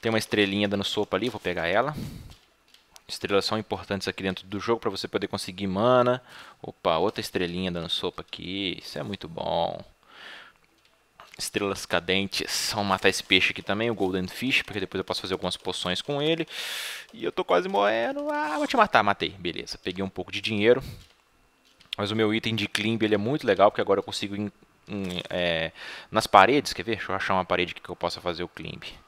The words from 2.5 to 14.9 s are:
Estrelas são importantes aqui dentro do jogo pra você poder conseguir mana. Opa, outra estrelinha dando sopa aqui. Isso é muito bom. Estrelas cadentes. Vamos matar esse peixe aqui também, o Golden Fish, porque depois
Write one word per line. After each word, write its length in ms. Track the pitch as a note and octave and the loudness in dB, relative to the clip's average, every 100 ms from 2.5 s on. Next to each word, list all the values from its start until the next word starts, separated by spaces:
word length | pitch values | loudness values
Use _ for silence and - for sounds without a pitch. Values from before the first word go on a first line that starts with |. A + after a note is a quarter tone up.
| _ _ _ _ - _ | _ _ _ _ -20 _
Estrelas 360 | - - G2 | -10 0 2
são 140 | - G#2+ | 2 -2
importantes 480 | G#2+ G2 F2+ G2 F#2+ | -2 -6 -4 -4 -4
aqui 160 | - | -4
dentro 240 | F#2+ F#2 F#2+ | -4 -4 -6
do 140 | G2+ | -8
jogo 200 | F#2 A#2 | 0 0
pra 100 | A#2 | 0
você 180 | G2 - | -4 -4
poder 180 | G#2 F#2+ | -2 -2
conseguir 400 | G2+ - F#2 G2 | -6 -8 -6 -2
mana. 560 | F#2 A#2 B2+ B2 B2+ - - - - | 2 6 6 6 2 -2 -20 -20 -14
Opa, 340 | - - F#2+ D#2+ | -14 -2 2 4
outra 220 | F#2+ - | 2 0
estrelinha 500 | A2 G2 F2+ F2 F#2 | -4 -2 -2 0 -2
dando 180 | F2 E2+ | -2 -4
sopa 340 | - F#2 - | -2 -4 -6
aqui. 560 | E2 - - F#2+ G2 E2 | -12 -12 -8 -4 -4 -4
Isso 180 | - - | -8 -10
é 40 | |
muito 260 | C#3 G2 F2 | -6 -8 -8
bom. 540 | E2 - E2 E2+ G1+ - _ _ - - - - _ _ _ _ _ _ _ - - | -6 -2 0 0 -4 -12 _ _ -20 -18 -18 -20 _ _ _ _ _ _ _ -20 -10
Estrelas 480 | - - G2+ F#2+ | -6 -2 -2 -4
cadentes. 880 | - F2+ E2+ F#2+ G2 - - - - | 0 -2 2 0 0 -4 -4 -4 -2
Vamos 160 | A2 G2+ | -2 0
matar 200 | F#2 G2 | 4 4
esse 160 | F#2 | 2
peixe 260 | - F#2+ - | 2 4 4
aqui 120 | - | -2
também, 280 | - G#2 A#2 | -4 0 0
o 40 | |
Golden 340 | G#2+ F#2+ F#2 F#2 | 0 0 0 -4
Fish, 340 | - B2 C3+ | -4 0 0
porque 160 | - G2+ | 0 -6
depois 200 | F#2 | -4